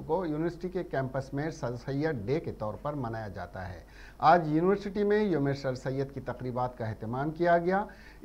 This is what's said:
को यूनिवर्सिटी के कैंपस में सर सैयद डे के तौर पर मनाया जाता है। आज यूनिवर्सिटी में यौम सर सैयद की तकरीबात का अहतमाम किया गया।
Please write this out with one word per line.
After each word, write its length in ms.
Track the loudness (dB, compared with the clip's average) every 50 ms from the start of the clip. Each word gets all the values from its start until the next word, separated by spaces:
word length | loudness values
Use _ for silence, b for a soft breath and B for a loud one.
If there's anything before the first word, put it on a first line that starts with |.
| -4 -2
को 80 | 0 0 0
यूनिवर्सिटी 440 | -2 -2 0 -2 -2 -2 -4 -8 -4
के 140 | -4 -4 -4 -2 -2
कैंपस 360 | -2 -2 0 -2 -4 -6 -4 -4
में 120 | -4 -2 -4
सर 260 | -4 -4 -6 -4 -4 -6 -6
सैयद 320 | -4 -2 0 0 0 -2 -2 -2
डे 120 | -2 -2 -2 -2
के 60 | -4 -6 -6
तौर 120 | -6 -6 -6 -6 -6
पर 100 | -6 -4 -4 -4
मनाया 240 | -4 -4 -6 -6 -8 -8
जाता 240 | -10 -10 -10 -10 -10
है। 200 | -10 -10 -10 -12 -16 B B B B B B B 8 8
आज 100 | 8 8 6 4
यूनिवर्सिटी 560 | 2 4 4 4 2 2 0 -4 -2 0 4
में 160 | 4 4 4 4 4
यौम 220 | 2 2 2 2 0 0
सर 120 | -2 -2 -4 -2 -4
सैयद 260 | -4 -2 -2 -4 -4
की 80 | -4 -8 -6 -6
तकरीबात 480 | -6 -6 -6 -4 -2 -2 -2 -2 -4 -4
का 60 | -6
अहतमाम 460 | -6 -6 -6 -6 -6 -4 -2 -2 -4 0 2
किया 180 | 4 6 6 6 6
गया। 160 | 4 2 2 0 B B B B B B B